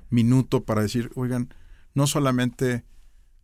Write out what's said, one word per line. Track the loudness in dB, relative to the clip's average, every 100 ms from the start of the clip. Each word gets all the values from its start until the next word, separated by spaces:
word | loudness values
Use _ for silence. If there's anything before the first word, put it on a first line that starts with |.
| -2
minuto | 2 4 4 2 -2 0
para | -2
decir, | 0 -2 -6 -6
"Oigan, | -4 -4 -6 -12 -20 -20 -8 -2
no | 0
solamente | 0 0 0 -2 -2 -4 -4 -8 -20 -20 -20 -20 _